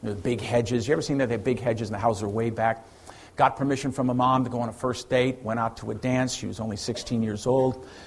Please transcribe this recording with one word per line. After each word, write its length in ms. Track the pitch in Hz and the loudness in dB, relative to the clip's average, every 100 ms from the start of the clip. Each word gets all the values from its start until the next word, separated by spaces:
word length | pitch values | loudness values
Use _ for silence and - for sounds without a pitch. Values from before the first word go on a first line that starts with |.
There 120 | 110 | -6
were 60 | 101 | -4
big 200 | 127 117 | -2 -2
hedges. 440 | - 120 117 123 110 | 2 2 2 0 2
You 60 | |
ever 100 | 160 | 0
seen 160 | 156 139 | 0 0
that? 100 | 127 | 0
They 60 | |
have 100 | 113 | 0
big 160 | 98 117 | 0 0
hedges 280 | 120 113 107 | 0 -2 -2
and 60 | |
the 60 | 107 | 0
houses 220 | 117 107 | 0 0
are 60 | 107 | -2
way 220 | 110 117 | 0 -2
back. 360 | 110 113 113 - - - - - - | 2 0 0 -8 -20 -20 -20 -18 2
Got 200 | 139 - | 2 4
permission 340 | 139 139 135 | 0 0 -2
from 200 | 127 127 | 0 0
a 40 | |
mom 300 | 123 127 131 | 4 4 4
to 60 | 123 | 2
go 100 | 123 | -2
on 80 | 117 | -4
a 40 | |
first 360 | 104 131 120 - | -2 -4 -4 0
date, 320 | 127 127 127 | 2 2 0
went 160 | 135 117 | -4 -2
out 200 | 113 - | -2 -4
to 120 | 113 | -8
a 20 | |
dance. 400 | 110 127 127 127 | -4 0 2 0
She 120 | - 101 | -2 -6
was 140 | 98 | -6
only 160 | 110 104 | -6 -4
sixteen 460 | - 110 - 120 | -4 -6 -2 -2
years 240 | 110 104 123 | 0 -2 2
old. 400 | 131 131 - - - | 4 2 0 -12 -18